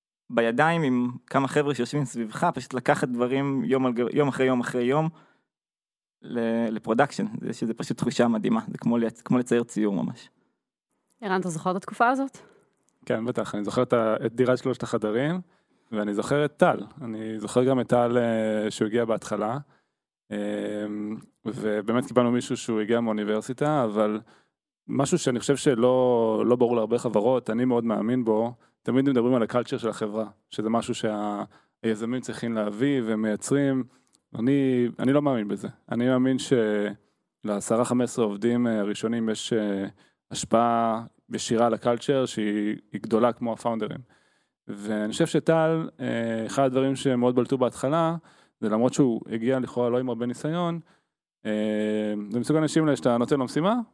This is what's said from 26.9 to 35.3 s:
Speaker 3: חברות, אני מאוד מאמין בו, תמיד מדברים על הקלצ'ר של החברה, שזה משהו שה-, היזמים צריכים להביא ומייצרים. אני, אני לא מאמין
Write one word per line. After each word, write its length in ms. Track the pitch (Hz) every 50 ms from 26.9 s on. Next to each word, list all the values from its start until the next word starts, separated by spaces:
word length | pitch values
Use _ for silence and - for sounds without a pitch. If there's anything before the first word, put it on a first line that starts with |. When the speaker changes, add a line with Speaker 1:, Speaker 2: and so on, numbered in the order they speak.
| 117 117
Speaker 3:
חברות, 520 | - 120 110 107 101 123 131 123 - -
אני 140 | 110 117 127
מאוד 200 | 127 120 120 113
מאמין 400 | 117 107 104 104 113 127 127 120
בו, 300 | 113 107 110 113 120 120 - _ _ _ _
תמיד 260 | _ - 117 131 135 143
מדברים 260 | 135 123 113 123 131
על 80 | 123
הקלצ'ר 360 | 113 101 - 123 113 - 135 117
של 100 | 117 110
החברה, 380 | 101 - 110 104 104 110 107 95 - _ _ _
שזה 200 | - - 104 110
משהו 240 | 113 117 110 - 117
שה-, 480 | - - 110 107 104 104 104 104 101 104 - - _ _ _ _ _
היזמים 380 | - 113 110 104 113 117 127 127
צריכים 340 | - - 107 - - 117 113
להביא 480 | 107 104 104 104 104 131 143 143 131 113
ומייצרים. 800 | 110 110 107 110 107 107 104 - - 139 143 143 139 135 131 117 - _ _ _ _ _ _ _ _ - 117
אני, 500 | 113 131 143 139 135 131 127 123 123 117 - -
אני 140 | 117 127
לא 100 | 139 147
מאמין 260 | 147 143